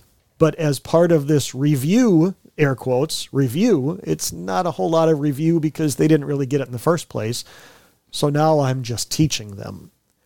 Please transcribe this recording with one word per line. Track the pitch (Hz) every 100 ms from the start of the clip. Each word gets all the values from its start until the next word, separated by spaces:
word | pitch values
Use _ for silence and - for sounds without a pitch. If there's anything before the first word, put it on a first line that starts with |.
| _ _ _ -
But | 156 147
as | 156 139
part | - 165 175
of | 165 139
this | 151 -
review, | 127 147 143 139 214 247 170 175 190 _ -
air | 147 131
quotes, | 131 123 151 - -
review, | 135 135 131 240 170 131 185
it's | - 156 -
not | 165 180 185 175
a |
whole | 156 185
lot | 165 165
of | 156
review | 151 135 160 170
because | 151 - 156 -
they | 151
didn't | 156 143
really | 143 135
get | 143
it | 127
in |
the | 123
first | 151 170 -
place. | 127 110 120 - - - - _ _ _
So | - 147
now | 147 156 156
I'm | 135 131
just | 117 117 -
teaching | - 156 - 104 98
them, | - 95 - _ _ _